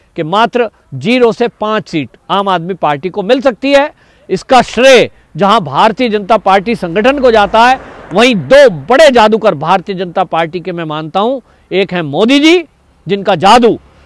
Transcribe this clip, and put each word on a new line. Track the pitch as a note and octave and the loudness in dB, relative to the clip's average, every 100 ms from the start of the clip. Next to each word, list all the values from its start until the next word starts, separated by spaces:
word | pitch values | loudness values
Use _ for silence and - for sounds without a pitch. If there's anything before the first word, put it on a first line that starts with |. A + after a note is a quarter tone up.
| _ - | _ -10
कि | D#3 | -4
मात्र | G3 A3+ B3 A3+ _ - C3 | -2 -2 -2 -4 _ -16 -8
ज़ीरो | D#3 B3+ A#3 | -2 0 0
से | - A#3+ - | 0 -4 -4
पाँच | G#3+ G#3+ - | -6 -6 -6
सीट | D#3+ C3 _ - | -8 -8 _ -6
आम | F#3+ G3 | -4 -2
आदमी | F3+ E3+ F#3 | -2 -4 -6
पार्टी | D#3 D3 F#3 | -4 -4 -6
को | G#3 | -6
मिल | F#3+ C4+ | -2 0
सकती | C4 G#3+ C4+ | -2 -2 0
है। | C#4 D4 - _ _ - | 0 0 -6 _ _ -8
इसका | F#3 - B3+ | -8 0 0
श्रेय | - - C4+ A#3+ C#3+ _ _ D#3 | 0 0 4 4 2 _ _ -4
जहां | G3 A3+ | 0 0
भारतीय | C#3+ C#3+ G#3+ G#3+ B3 | -2 0 0 0 -2
जनता | G#3 F#3 A3 | -2 -2 -2
पार्टी | F#3+ G3 F#3+ A3+ | 2 0 0 -6
संगठन | F3 F3+ A#3+ C#4+ | -4 -2 -2 0
को | B3+ | 2
जाता | A3 G3+ A3 A#3+ | 2 2 2 2
है, | C4 - - - | 0 -6 -20 -6
वहीं | F3 B3+ G#3 | 0 2 0
दो | C3 C#4+ C4 D#3 C#3 | 2 6 6 2 -2
बड़े | C4+ D#4 | 4 4
जादूगर | A#3+ A3 A3 G#3 D3+ | 4 2 2 0 -2
भारतीय | D#3 F#3+ E3 F#3 | -2 -2 -2 -8
जनता | F#3 F#3+ F3+ | -6 -4 -4
पार्टी | E3 E3 F3+ | -2 -4 -6
के | F3 | -10
मैं | E3+ | -8
मानता | D#3+ D3+ D#3 F#3+ | -8 -8 -6 -2
हूं, | A3 C4+ - _ - | -2 -4 -10 _ -8
एक | F3+ G3 | -4 -4
है | F3+ | -4
मोदी | D3+ C#3+ A3 C#4+ | -6 -2 2 2
जी, | D#4 F4+ D#4+ _ _ _ - | 4 2 -2 _ _ _ -8
जिनका | G3+ G3 F3 | -6 -2 0
जादू | F#3+ A#3+ A#3 D#3 _ _ | 4 4 4 0 _ _